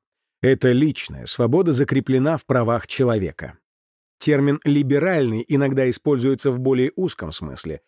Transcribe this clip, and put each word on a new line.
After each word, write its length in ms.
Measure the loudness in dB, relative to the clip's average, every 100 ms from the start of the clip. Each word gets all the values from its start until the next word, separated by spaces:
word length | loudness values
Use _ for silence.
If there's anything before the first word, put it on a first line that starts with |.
| _ _ _ _
Эта 300 | 0 2 2
личная 540 | 4 2 0 -8 -12 -8
свобода 480 | -2 2 2 2
закреплена 640 | 0 0 0 0 0 2 -2
в 80 | 0
правах 420 | 0 0 -2 -2
человека. 720 | -2 0 0 -2 -8 -16 -16 _ _ _ _ _ -6
Термин 440 | 0 2 2 0
«либеральный» 800 | 2 2 2 0 0 0 0 -2 -2
иногда 440 | 0 0 0 0
используется 600 | 0 0 0 0 0 -2
в 80 | -2
более 320 | 0 2 0 -2
узком 380 | -6 -6 -10
смысле, 480 | -10 -10 -10 -10 -12